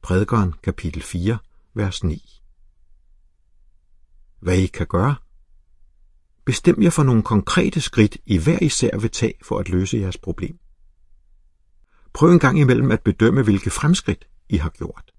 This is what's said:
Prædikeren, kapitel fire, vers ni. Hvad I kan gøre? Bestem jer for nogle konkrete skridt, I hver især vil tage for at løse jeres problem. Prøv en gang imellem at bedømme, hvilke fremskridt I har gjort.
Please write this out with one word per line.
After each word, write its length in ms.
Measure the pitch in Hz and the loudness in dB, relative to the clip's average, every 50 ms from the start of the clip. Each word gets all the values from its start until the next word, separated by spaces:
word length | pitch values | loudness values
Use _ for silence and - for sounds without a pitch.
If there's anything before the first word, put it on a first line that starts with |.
Prædikeren, 520 | - - 92 92 101 - 120 113 101 90 82 - - | -4 0 0 0 0 0 0 0 0 -2 -4 -6 -8
kapitel 380 | - - - - 80 76 80 | -8 -8 -6 -8 -10 -8 -10
fire, 360 | - - - 90 87 101 117 107 - - _ - _ _ _ | -12 -8 -8 -4 -2 -2 -4 -4 -8 -16 _ -20 _ _ _
vers 300 | 113 104 98 - - - | -6 -6 -4 -4 -4 -4
ni. 380 | 87 - - - - - - - - _ _ - - _ _ _ _ - _ _ _ - _ _ _ _ _ _ _ _ _ _ _ _ _ _ _ _ _ - _ _ - - _ _ _ | -4 -4 -6 -12 -20 -20 -20 -20 -20 _ _ -20 -20 _ _ _ _ -20 _ _ _ -20 _ _ _ _ _ _ _ _ _ _ _ _ _ _ _ _ _ -20 _ _ -20 -20 _ _ _
Hvad 180 | - 90 90 | -4 -2 0
I 100 | 92 95 | 0 0
kan 200 | 87 - - 85 | 0 -2 -6 -6
gøre? 280 | - - 87 98 135 143 - - _ _ - _ _ - - _ _ _ _ - _ _ _ _ _ _ _ _ _ _ _ _ | -2 0 0 0 0 -2 -4 -8 _ _ -20 _ _ -20 -20 _ _ _ _ -20 _ _ _ _ _ _ _ _ _ _ _ _
Bestem 360 | - 123 - - 175 180 - | -6 -6 0 2 2 4 4
jer 80 | 208 175 | 2 2
for 140 | - - 147 | 4 2 2
nogle 200 | 131 123 110 107 | 4 2 2 2
konkrete 580 | - 113 104 - - - 185 - - - 165 | 2 0 0 0 0 0 0 0 0 -2 -4
skridt, 360 | - - - - 107 104 - - - | -6 -2 2 2 2 2 2 -6 -4
I 120 | - 104 | -2 -2
hver 220 | 85 80 151 170 - | 0 2 0 0 2
især 380 | 185 147 - - 127 113 98 | 0 -2 0 0 -2 -2 -2
vil 140 | 101 110 113 | -2 -6 -6
tage 220 | - - 120 107 - - - | -4 -2 -4 -4 -4 -8 -10
for 160 | - - - | -8 -6 -6
at 100 | 92 90 | -4 -2
løse 280 | 90 90 95 98 - | -2 -2 -2 0 -2
jeres 200 | 113 95 92 90 | -4 -4 -4 -8
problem. 420 | - - 95 85 - 92 - - _ _ - - _ - - _ _ _ _ - _ _ _ _ _ _ _ _ _ _ _ _ _ _ _ _ _ - - - | -8 -10 -10 -8 -8 -8 -10 -10 _ _ -20 -20 _ -20 -20 _ _ _ _ -20 _ _ _ _ _ _ _ _ _ _ _ _ _ _ _ _ _ -20 -18 -2
Prøv 180 | - 147 170 | 2 4 6
en 80 | 180 165 | 6 6
gang 200 | - 131 127 156 | 6 4 2 4
imellem 320 | 147 127 123 117 127 - | 4 4 4 2 2 0
at 100 | 107 110 | 0 0
bedømme, 420 | - 104 92 - 110 117 107 135 120 | 0 -2 2 4 2 2 4 2 2
hvilke 260 | 107 101 98 - - | 2 2 0 0 -4
fremskridt 580 | - - - 151 180 - - - - - - _ - - _ - | -6 -2 0 0 0 0 0 -4 -6 -6 -8 _ -20 -20 _ -4
I 80 | 104 | -2
har 120 | 85 76 76 | -2 -2 -4
gjort. 420 | - - - - - - - _ _ | -6 -8 -12 -12 -12 -14 -20 _ _